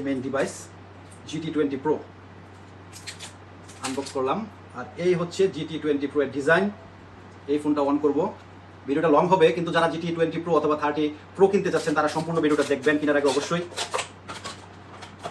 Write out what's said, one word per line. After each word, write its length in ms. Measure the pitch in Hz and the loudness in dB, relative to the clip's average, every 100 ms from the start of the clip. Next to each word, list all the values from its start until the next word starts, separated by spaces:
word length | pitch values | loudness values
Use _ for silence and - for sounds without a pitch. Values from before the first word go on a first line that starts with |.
| 135 | 0
মেইন 140 | 135 131 | -2 -2
ডিভাইস, 280 | 135 196 - - - - - - - - | -2 -2 -6 -16 -20 -20 -20 -20 -18 -10
জিটি 220 | 160 160 147 | -8 -4 0
টোয়েন্টি 240 | 143 135 | 0 0
প্রো। 120 | 156 - - - - - - - - - - - - - - - - - - - 131 | -2 -2 -4 -18 -20 -20 -20 -20 -20 -20 -20 -16 -16 -14 -16 -18 -20 -20 -20 -10 -8
আনবক্স 260 | 135 139 139 | -6 -6 -2
করলাম, 220 | 135 175 220 - - 131 | -2 -2 -6 -12 -16 -14
আর 60 | - - 180 | -12 -2 0
এই 80 | 170 | 0
হচ্ছে 220 | 170 - 190 160 | 0 0 0 0
জিটি 200 | 151 156 | -6 -4
টোয়েন্টি 240 | 151 143 143 | 0 0 0
প্রো 80 | 147 | 0
এর 60 | 135 131 | 0 0
ডিজাইন। 260 | 139 170 202 - - - - - - - - | 2 4 2 -4 -14 -20 -20 -20 -20 -14 -4
এই 60 | 147 | -2
ফোনটা 180 | 151 147 139 | 0 2 2
on 80 | 147 | 2
করব। 160 | 147 139 160 - - - - - - | 2 2 0 -4 -16 -20 -20 -12 -4
ভিডিওটা 220 | 143 165 147 | 0 4 4
লং 80 | 175 | 6
হবে, 140 | 175 160 180 | 6 6 4
কিন্তু 120 | 165 165 | 0 2
যারা 120 | 165 | 2
জিটি 140 | 165 170 165 | 0 -4 0
টোয়েন্টি 240 | 160 160 | 0 0
প্রো 80 | 175 151 | 0 2
অথবা 160 | 151 151 | 2 2
থার্টি 220 | 147 147 151 - - - | 0 0 -2 -4 -12 4
প্রো 100 | 196 | 4
কিনতে 180 | 196 170 | 4 2
চাচ্ছেন, 200 | 156 - 151 | 0 0 2
তারা 120 | 151 160 | 0 0
সম্পূর্ণ 220 | 160 165 151 | -2 0 2
ভিডিওটা 200 | 147 139 | 2 2
দেখবেন। 240 | 135 151 147 | 0 2 2
কেনার 200 | 147 143 | 2 4
আগে 100 | 139 | 4
অবশ্যই। 300 | 135 - - - - - - - - - - - - - - - - - - - | 2 0 -2 -4 -8 -6 -6 -8 -14 -16 -14 -14 -14 -18 -18 -18 -18 -18 -16 -14